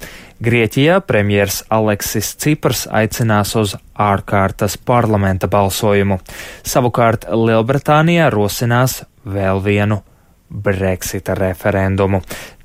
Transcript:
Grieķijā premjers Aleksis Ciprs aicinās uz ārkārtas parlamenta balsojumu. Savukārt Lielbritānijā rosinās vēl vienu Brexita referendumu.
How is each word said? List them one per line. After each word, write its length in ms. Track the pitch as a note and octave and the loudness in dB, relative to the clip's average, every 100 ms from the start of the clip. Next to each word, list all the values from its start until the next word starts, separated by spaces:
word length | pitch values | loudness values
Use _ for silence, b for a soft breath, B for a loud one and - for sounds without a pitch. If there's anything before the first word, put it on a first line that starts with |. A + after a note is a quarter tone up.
| B B B B | B B B B
Grieķijā 580 | A2+ A#2+ A2 - D3 F#3+ | 0 2 2 2 2 2
premjers 640 | - G#2+ G2+ G2+ G2 - - | 2 0 2 2 0 -2 -2
Aleksis 640 | A2 G#2+ G#2 - A2 - - | 0 2 -2 -4 -6 -6 -4
Ciprs 480 | D3+ D3+ D3+ A#2+ - | -2 0 0 -2 -2
aicinās 640 | A2 A2 - A2+ G#2 G2 A#2 | -2 0 0 0 2 0 0
uz 220 | G#2 - - | -2 -4 -12
ārkārtas 840 | - G#2 G2 - G2+ F#2+ - G#2+ - | -2 0 0 0 0 0 0 -4 -4
parlamenta 720 | - A#2+ A2+ G#2 G2 F#2 F#2 | 0 2 2 2 2 0 0
balsojumu. 720 | G2+ G2 - G#2+ G2+ G2 F#2+ - B B B - | 0 0 0 0 2 2 -2 -6 B B B -2
Savukārt 640 | C#3+ A#2+ - A#2 A2+ E2+ | 0 0 2 2 2 -2
Lielbritānijā 960 | A2 A2+ A2+ A2+ C3+ - D3+ D#3+ E3+ D3+ | 0 2 2 2 0 2 2 4 4 2
rosinās 680 | G#2+ G2+ - A#2+ A#2+ C3 - - _ | 2 0 0 0 2 0 -2 -14 _
vēl 440 | - G2 F#2+ F#2+ | -8 -2 0 0
vienu 400 | G#2 G2+ G#2 G#2 - b b b - | 0 0 0 -2 -6 b b b -16
Brexita 840 | A2 G#2 F#2 F#2+ F2+ - G2 - F#2+ | -6 -4 -2 -2 -2 -6 -8 -4 -2
referendumu. 840 | F#2+ F#2 G#2+ G2 F#2+ G2 G2 G2 - B B B | -2 -2 -2 0 0 0 0 0 -4 B B B